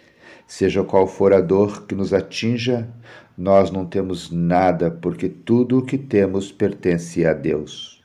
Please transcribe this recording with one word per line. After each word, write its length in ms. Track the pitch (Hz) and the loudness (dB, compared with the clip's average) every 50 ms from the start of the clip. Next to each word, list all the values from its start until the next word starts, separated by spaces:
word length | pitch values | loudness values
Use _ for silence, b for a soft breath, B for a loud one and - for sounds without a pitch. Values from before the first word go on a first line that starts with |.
| b b b b b b b b b | b b b b b b b b b
Seja 360 | b - - 98 92 82 98 | b -4 -2 0 0 0 0
qual 240 | 95 - - 98 95 | -2 2 2 2 2
for 280 | 95 - - 98 98 98 | 2 2 2 4 4 6
a 60 | 95 | 4
dor 440 | 90 85 95 98 104 101 101 - - | 4 4 4 4 2 2 0 -8 -10
que 80 | - 98 | -10 -6
nos 200 | 95 98 85 98 | -6 -2 0 0
atinja, 720 | 92 85 - - - 113 113 123 117 117 127 123 117 113 117 - B B B B B B B B | 0 -2 -2 -8 -4 -4 -2 -2 -2 -2 -2 -2 -2 -4 -8 -14 B B B B B B B B
nós 340 | - 90 98 98 98 95 82 | -6 0 4 4 6 4 4
não 140 | 90 95 92 | 0 -6 -6
temos 460 | 87 - 101 95 92 90 82 - - | -4 -4 -4 -4 -4 -6 -8 -8 -6
nada, 600 | 85 85 85 85 87 90 92 92 87 82 85 82 | -4 -2 0 2 2 4 4 2 2 2 0 -2
porque 380 | 82 - - 90 82 - 90 92 | -2 -2 -6 -6 -4 -4 -6 -8
tudo 500 | - - - - 117 123 123 - 127 131 | -8 -8 -2 0 2 2 2 2 2 0
o 40 | 127 | 0
que 140 | - 135 127 | -2 -6 -6
temos 520 | - - 110 101 98 92 95 98 95 - | -4 0 2 2 2 2 0 -4 -6 -6
pertence 760 | - - 104 98 - - - 90 87 85 - - - 87 82 | -6 -2 -2 -2 -2 -2 -2 0 0 0 -2 -6 -4 0 0
a 80 | 82 78 | 0 0
Deus. 680 | 71 71 80 76 76 76 - - - - - - _ | 0 -2 -4 -4 -4 -6 -10 -14 -18 -18 -20 -20 _